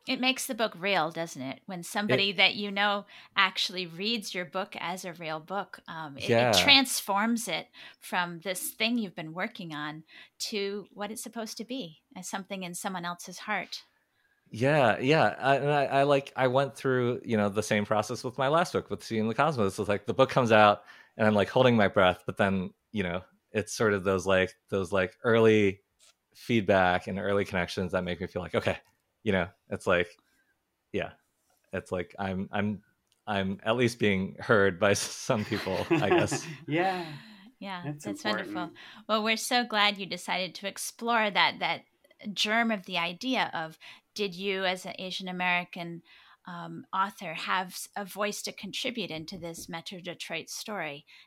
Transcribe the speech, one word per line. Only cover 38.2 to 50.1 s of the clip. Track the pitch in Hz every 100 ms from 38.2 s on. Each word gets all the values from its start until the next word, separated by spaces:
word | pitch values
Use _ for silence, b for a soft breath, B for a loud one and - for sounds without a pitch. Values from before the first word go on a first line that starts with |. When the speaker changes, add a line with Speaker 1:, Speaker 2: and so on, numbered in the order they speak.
Speaker 1:
wonderful. | 214 - -
Speaker 3:
important. | - 170 B B B -
Speaker 1:
Well, | 214
we're | 214 220
so | - 247
glad | 240 214 208 196
you | 185
decided | 180 - 180 185 -
to | 196
explore | - - - 233 233 214
that, | 180 156 101
that | 165 151 - _ _ _ 214
germ | 180 208 226 226
of | 214
the | 180 175
idea | 170 175 254 240 -
of, | - 160 156 B B _
did | - 202
you | 175 202 190
as | 185 185
an | 185 -
Asian | 185 180 190
American, | 180 180 175 180 180 170 170 b b b b -
um, | 175 170 165 -
author | 190 196 - 180
have | 170 - 190 185
s-, | - - -
a |
voice | 196 190 208 202
to | -
contribute | - 202 - - 240 180
into | 160 156 185
this | 170 165 -
Metro | 165 - 190
Detroit | 175